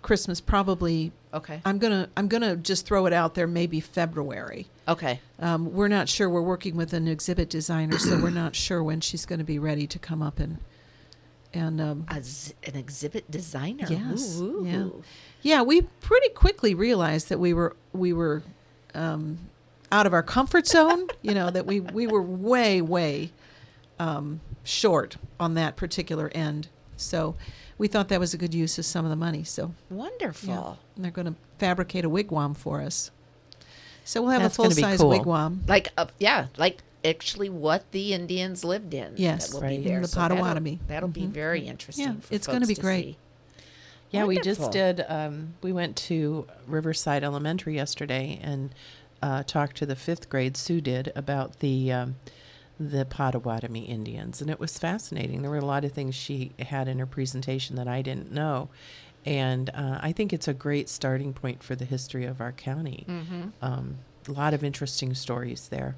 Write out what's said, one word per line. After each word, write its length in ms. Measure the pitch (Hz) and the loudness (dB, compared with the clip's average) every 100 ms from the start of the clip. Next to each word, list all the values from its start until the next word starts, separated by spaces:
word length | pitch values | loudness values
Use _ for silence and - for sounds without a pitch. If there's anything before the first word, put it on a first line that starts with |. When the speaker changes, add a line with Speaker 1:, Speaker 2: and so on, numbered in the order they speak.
Speaker 1:
Christmas, 360 | - 202 - 170 | 2 2 2 -4
probably. 720 | - 202 196 180 175 165 160 - - | 2 2 2 2 2 0 -2 -8 -10
Speaker 2:
Okay. 280 | 156 - 156 190 | -10 -8 -4 -2
Speaker 1:
I'm 140 | 196 | 2
gonna, 300 | 226 196 185 - | 2 2 0 -2
I'm 120 | 202 | 0
gonna 280 | 226 226 175 | 2 2 0
just 300 | 170 180 - | 0 -2 2
throw 220 | 202 185 | 4 6
it 60 | |
out 200 | 170 165 | 4 2
there, 140 | 180 170 | 0 0
maybe 320 | 170 175 160 | 2 0 -2
February. 880 | - - 170 160 143 104 123 - - - - | -2 -2 -2 -2 -4 -6 -8 -10 -14 -8 -4
Speaker 2:
Okay. 320 | 165 147 123 - - | -2 -2 -4 -8 -4
Speaker 1:
Um, 340 | 170 165 165 | -2 0 0
we're 140 | 185 202 | 2 4
not 200 | 202 156 | 4 2
sure. 220 | - 196 | 2 2
We're 120 | 175 | 2
working 340 | 170 180 196 165 | 2 0 -2 -2
with 180 | 165 | -2
an 140 | 170 160 | 0 0
exhibit 420 | 156 - 175 165 | 0 0 0 0
designer, 480 | 160 156 165 156 160 | -2 0 0 2 2
so 200 | 180 175 | 4 4
we're 80 | 170 | 2
not 260 | 170 165 - | 0 -2 -2
sure 280 | - 175 | 0 0
when 180 | 156 160 | 0 -2
she's 240 | - 160 - | -2 -4 -4
gonna 180 | 165 | -4
be 140 | 156 147 | -2 -2
ready 300 | 156 147 147 | 0 -2 -2
to 100 | - | -6
come 220 | - 160 | -6 -4
up 180 | 151 - | -2 -2
and, 200 | 160 160 - - - - - - - _ - | -4 -4 -12 -16 -20 -20 -20 -20 -20 _ -8
and, 280 | 170 160 156 | -4 -2 0
um, 240 | 151 147 160 | -2 -4 -6
Speaker 2:
A 120 | 151 | -8
z-, 320 | 127 143 - - - | -6 -6 -6 -8 -10
an 100 | 139 | -8
exhibit 540 | 131 139 147 220 - | -6 -6 -4 -6 -6
designer. 560 | 156 175 135 156 269 175 | -6 -4 -4 -6 -4 -2
Speaker 1:
Yes. 480 | 170 240 220 247 165 | -2 -2 -4 -4 -4
Speaker 2:
Ooh. 240 | 185 359 180 | -4 -4 -2
Speaker 1:
Yeah. 240 | 180 190 - - - - - | -2 -4 -8 -18 -20 -20 -4
Yeah. 200 | 285 302 | 4 6
We 180 | 240 330 | 8 6
pretty 480 | 339 - - 480 539 | 6 -4 6 6 6
quickly 440 | - 370 415 220 175 | 8 6 8 2 4
realized 540 | 226 214 165 156 - | 4 4 4 2 0
that 100 | 180 | 2
we 140 | 175 | 4
were, 220 | 170 170 - _ | 4 2 -2 _
we 200 | 185 180 | 0 2
were, 300 | 170 165 151 151 - _ _ - | 2 2 0 -4 -20 _ _ -12
um, 460 | 151 160 156 156 165 175 _ _ _ - | -4 -2 -2 -4 -8 -12 _ _ _ 2
out 140 | 202 202 | 4 6
of 80 | |
our 100 | 175 | 4
comfort 440 | 165 247 269 349 - | 4 2 6 6 8
zone. 400 | 339 320 349 370 | 8 8 6 0
<laughs> 40 | - | -4
You 100 | 208 | 0
know, 160 | 202 175 | 2 2
that 160 | 180 180 | 0 2
we, 160 | 202 | 0
we 260 | 185 202 233 | 0 -2 2
were 140 | 214 | 2
way, 600 | 180 185 208 254 226 190 | 2 -2 4 6 6 4
way, 500 | 165 175 160 143 165 - - - - - - - | 4 2 2 0 -6 -10 -20 -20 -20 -20 -20 -4
um, 400 | 165 147 147 160 - - | -2 -2 -4 -8 -10 -12
short 540 | - - 220 160 107 - - - | -4 2 6 4 2 -8 -16 -4
on 140 | 170 165 | 0 2
that 200 | 156 - | 0 -2
particular 560 | 175 - 165 156 151 | -4 -4 -4 -4 -2
end. 360 | 160 151 151 156 - - - | -2 -2 -2 -8 -14 -20 -10
So 400 | - 165 160 170 - - - - | -4 -2 -2 -4 -12 -16 -18 -2
we 120 | 208 | 2
thought 180 | 214 196 | 2 2
that 100 | 190 | 2
was 140 | 175 | 2
a 40 | 170 | 0
good 160 | 175 | -2
use 240 | 165 160 - | 0 0 -2
of 60 | 165 | -2
some 180 | 165 | -2
of 60 | 165 | -2
the 80 | 156 | 0
money. 260 | 165 156 | -2 -4
So 300 | 165 - 170 165 - | -6 -6 -6 -8 -10
Speaker 2:
Wonderful. 600 | 190 302 494 - 156 196 | -8 -8 -6 -6 -6 -6
Speaker 1:
yeah. 240 | 180 - - - - | -6 -6 -12 -16 -8
And 80 | |
they're 80 | 180 | -6
gonna 240 | 175 170 165 - - | -4 -6 -8 -14 -2
fabricate 460 | 185 180 180 180 170 | 0 2 -2 0 0
a 40 | |
wigwam 460 | 175 208 151 143 143 | 0 0 0 0 -2
for 240 | 156 147 | -6 -4
us. 300 | 143 - - - - - - - - - - - - | -4 -4 -6 -12 -20 -20 -20 -20 -20 -20 -20 -16 -6
So 160 | 226 | 0
we'll 100 | 247 | 4
have 100 | 262 | 4
Speaker 3:
That's 120 | 185 - | 4 6
Speaker 1:
a 20 | |
Speaker 3:
gonna 100 | 226 156 | 6 8
be 60 | |
Speaker 1:
full-size 160 | 196 190 | 6 8
Speaker 3:
cool. 80 | 151 | 8
Speaker 1:
wigwam. 560 | 127 147 160 156 185 175 | 8 6 2 2 0 4
Speaker 2:
Like, 220 | 196 - - | 4 4 -2
uh, 80 | 165 - | -2 2
yeah, 300 | 202 226 131 - | 4 4 0 2
like 240 | 180 185 - _ | 2 2 -18 _
actually 460 | 156 160 - 202 196 | 0 0 -4 -4 -4
what 420 | 175 151 180 - | 0 2 2 0
the 220 | 196 202 | -4 -2
Indians 500 | 190 175 185 185 175 | -2 -2 -2 -2 -4
lived 300 | 170 196 196 | -2 -2 -4
in. 200 | 135 92 - | -8 -8 0
Speaker 1:
Yes. 300 | 175 160 - | 0 0 -4
Speaker 2:
That 80 | 139 | -4
will 60 | |
Speaker 1:
Right. 160 | 139 139 | -2 -2
Speaker 2:
be 20 | 160 | 0
there. 80 | 180 | 0
Speaker 1:
In 40 | |
the 40 | 175 | 0
Speaker 2:
So 120 | 175 | 0
that'll, 160 | 170 185 | 2 2
Speaker 1:
Potawatomi. 420 | 180 160 156 165 - | 2 0 -2 -4 -6
Speaker 2:
that'll 220 | 151 175 | -4 -4
be 120 | 165 | -4
Speaker 1:
Mm-hmm. 80 | 185 | -6
Speaker 2:
very 300 | 151 156 170 | -4 -2 -2
Speaker 1:
Yeah. 80 | 139 | -4
Speaker 2:
interesting 500 | 131 - - 277 220 | -12 -10 -4 -4 -4
for 120 | - | -4
Speaker 1:
It's 140 | 208 277 | -4 0
gonna 120 | 254 | 2
Speaker 2:
folks 80 | 240 | 2
Speaker 1:
be 60 | 208 | 2
Speaker 2:
to 60 | |
Speaker 1:
great. 220 | 190 185 135 | 0 0 -2
Speaker 2:
see. 120 | 151 - - - - - - - - - | -12 -20 -20 -20 -20 -20 -20 -20 -20 -4
Speaker 3:
Yeah, 120 | 202 208 | 0 2
we 140 | 185 | 2
just 220 | 180 196 | 2 0
Speaker 2:
Wonderful. 100 | 151 | 0
Speaker 3:
did, 340 | 196 185 175 - | 2 2 2 -2
um, 460 | 156 151 147 160 170 | -4 -4 -6 -10 -8
we 120 | 185 | -4
went 240 | 180 170 - | -2 -2 -4
to 500 | - 165 151 156 - - 123 | -2 0 0 -2 -8 -16 -4
Riverside 580 | 156 160 160 160 143 143 | -2 0 -2 0 0 0
Elementary 500 | 143 151 180 - 151 | -2 -2 -2 -4 -4
yesterday 640 | 147 - 143 131 139 - | -4 -6 -4 -4 -4 -8
and, 320 | 147 139 135 - - - - _ | -6 -6 -6 -10 -20 -20 -20 _
uh, 220 | 147 135 | -2 -2
talked 340 | 135 151 143 - | -2 -2 -2 -2
to 80 | 143 | -6
the 100 | 131 | -4
fifth 340 | - 170 - | -4 -6 -2
grade, 260 | 135 127 135 | -2 0 -2
Sue 240 | - 170 | -2 -2
did, 320 | 139 127 131 - | 0 -2 -4 -6
about 440 | 143 139 131 - | -2 -2 -4 -2
the, 320 | 143 131 131 | 0 2 2
um, 240 | 127 123 131 - - - - - - | 0 -2 -8 -14 -20 -20 -20 -20 -10
the 240 | 151 139 | -4 -2
Potawatomi 800 | 131 - 135 127 120 113 117 113 - | -2 0 0 0 -4 -4 -6 -8 -8
Indians. 560 | 117 110 107 117 - | -8 -6 -8 -10 -6
And 80 | 147 | -6
it 80 | 156 | -6
was 180 | 160 - | -6 -4
fascinating. 640 | 170 208 - - - - | -4 -4 -6 -6 -6 -4
There 80 | 139 | -4
were 80 | 147 | -4
a 80 | 143 | -2
lot 180 | 139 | -2
of 80 | 143 | -2
things 220 | 135 135 | -4 -6
she 380 | 131 - 139 127 - | -6 -8 -6 -8 -10
had 280 | 131 139 131 | -6 -4 -2
in 120 | 131 | -4
her 80 | 131 | -4
presentation 680 | 139 131 131 131 131 131 131 | -4 -4 -4 -4 -4 -4 -6
that 100 | 123 | -4
I 160 | 127 | -4
didn't 280 | 135 131 - | -4 -6 -6
know. 380 | 143 156 131 - - - - - - 143 | -4 -2 -2 -6 -14 -20 -20 -20 -12 -4
And, 460 | 139 131 127 131 | 0 0 0 -4
uh, 260 | - 139 131 | -4 -4 -4
I 80 | 156 | -4
think 200 | 165 208 | -2 -2
it's 140 | 175 - | -2 -2
a 60 | |
great 340 | 131 147 143 - | -4 -2 -2 -2
starting 460 | - 135 131 143 | -4 -2 -2 -4
point 300 | 131 127 127 | -6 -6 -8
for 120 | - 127 | -8 -8
the 80 | |
history 420 | 127 131 127 131 123 | -4 -6 -4 -6 -6
of 140 | 131 | -6
our 120 | 117 | -8
county. 540 | 127 - 139 156 - - | -6 -6 -6 -6 -8 -8
Speaker 2:
Mm-hmm. 320 | 175 165 175 180 - | -8 -8 -8 -10 -8
Speaker 3:
Um, 360 | 131 131 131 135 - - - | -6 -4 -6 -10 -16 -20 -10
a 40 | |
lot 200 | 139 147 | -2 0
of 100 | 147 | 0
interesting 520 | 143 139 139 - 131 131 | -2 -4 -6 -4 -4 -4
stories 520 | - 120 123 131 - | -4 -4 -4 -10 -8
there. 260 | 131 131 | -6 -6